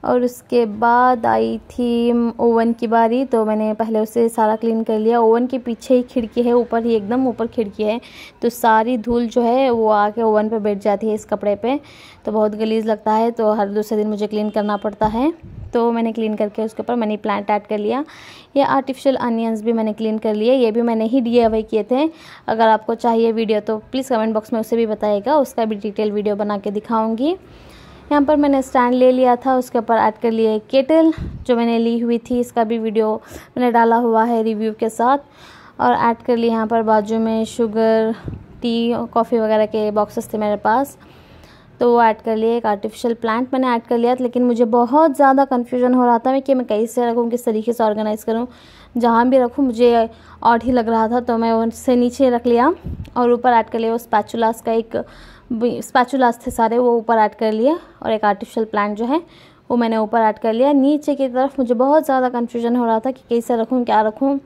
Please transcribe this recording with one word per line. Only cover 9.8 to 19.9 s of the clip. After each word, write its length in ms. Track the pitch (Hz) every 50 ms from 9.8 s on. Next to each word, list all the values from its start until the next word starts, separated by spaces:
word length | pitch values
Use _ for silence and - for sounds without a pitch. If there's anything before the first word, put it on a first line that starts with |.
| 220 214
आके 320 | 214 208 208 208 208 233
ओवन 280 | 233 220 214 214 214 214
पे 100 | 226 226
बैठ 200 | 202 214 208 196
जाती 280 | 202 220 202 196 220
है 80 | 220 214
इस 100 | 214 -
कपड़े 300 | - 214 208 - 208 202
पे, 240 | 202 - 233 269 302 - - - - - - - - _
तो 60 | -
बहुत 240 | 208 214 214 214 208
गलीज 300 | 208 220 220 220 226 214
लगता 280 | 220 214 208 - 220 214
है, 180 | 220 226 233
तो 200 | 233 233 226 214 214
हर 160 | 220 202 202
दूसरे 280 | 202 214 208 214 240
दिन 100 | 214 208
मुझे 200 | 214 214 202 214
क्लीन 220 | 202 214 214 214 214
करना 280 | 208 214 208 208 208
पड़ता 300 | 202 - 214 202 - 220
है। 240 | 214 214 226 262 311 330 330 - - - - - - -
तो 180 | 240 233 233
मैंने 200 | 233 233 226 226 220
क्लीन 220 | 233 220 220 214
करके 280 | 208 220 208 208 - 220
उसके 200 | 226 - - 220
ऊपर 120 | - 240
मनी 220 | 240 226 214 214
प्लांट 320 | 202 - 214 202 202 202 202
ऐड 160 | 208 208 208
कर 100 | - 214
लिया। 260 | 208 208 208 233 262 311 - - - - - - - - _ _
ये 60 | 277 277
आर्टिफिशियल 500 | 262 262 277 262 - 262 - - 277 262
अनियंस 440 | - - 240 226 226 226 226 226 214 208
भी 100 | 226 233
मैंने 200 | 226 220 220